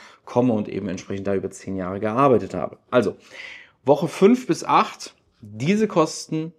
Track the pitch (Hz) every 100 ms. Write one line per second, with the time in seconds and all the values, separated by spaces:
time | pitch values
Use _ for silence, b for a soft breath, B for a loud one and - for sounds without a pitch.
0 | B B - 120 127 110 101 - 101 92
1 | - 98 98 98 92 - - 95 92 98
2 | 107 113 139 110 92 87 - - - 123
3 | 98 - B B B B B B 123 147
4 | 160 - 196 247 - 156 - 156 214 -
5 | - _ _ _ 107 107 143 208 214 180
6 | 156 - - 160 160